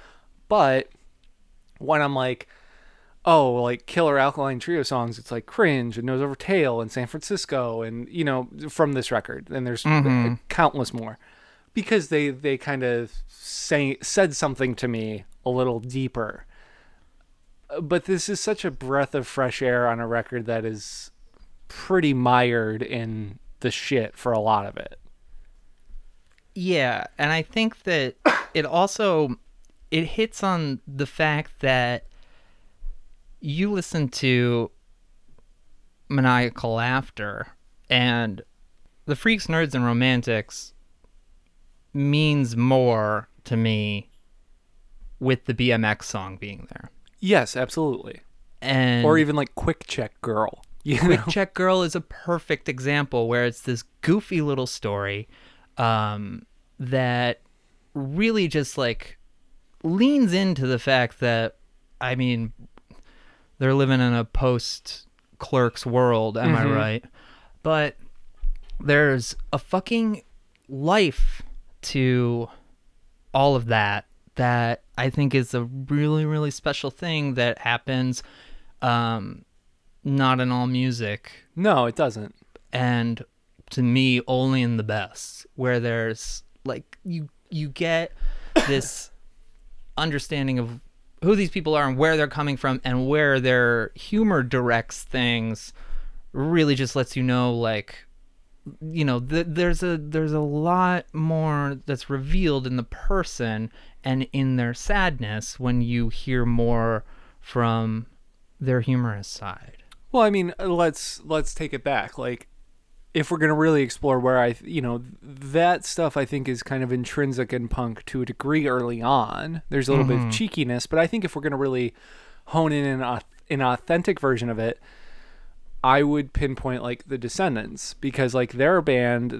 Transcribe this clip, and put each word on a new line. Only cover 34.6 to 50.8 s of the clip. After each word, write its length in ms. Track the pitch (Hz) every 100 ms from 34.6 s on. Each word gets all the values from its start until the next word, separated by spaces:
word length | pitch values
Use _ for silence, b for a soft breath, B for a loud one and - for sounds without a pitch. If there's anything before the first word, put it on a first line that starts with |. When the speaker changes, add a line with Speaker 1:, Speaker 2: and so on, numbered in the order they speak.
| 113 - _ _ _ - - - - _ - - - _ -
Speaker 2:
Maniacal 640 | 139 131 123 120 - 117
Laughter, 760 | 113 120 131 131 - 104 107 - - _ - -
and 520 | 123 123 120 113 92 - _ - - - _
the 100 | -
Freaks, 320 | 139 226 220 -
Nerds, 280 | 160 156
and 100 | 127
Romantics 880 | 120 117 131 123 117 110 - - - - _ _ _ - _ - _ _ - _ _
means 600 | 143 143 147 156 147 127
more 720 | 117 123 131 123 110 107 107 - _
to 140 | - 113
me 520 | 113 107 104 104 - _ _ - _ _ _ - - - - -
with 260 | 127 127
the 80 | -
B 180 | 117 123
M 120 | 113
X 240 | 107 104 -
song 300 | 104 95 95
being 300 | 101 98 -
there. 180 | - - - - _
Speaker 1:
Yes, 360 | 190 190 120 127
absolutely. 640 | 127 - 151 123 - - - - - -
Speaker 2:
And 440 | 127 131 127 120
Speaker 1:
Or 120 | 120 160
even, 180 | 147
like, 180 | 147 139
Quick 300 | - - - -
Check 320 | - 107 -
Girl. 420 | 120 107 110 - -
<laughs> 40 | -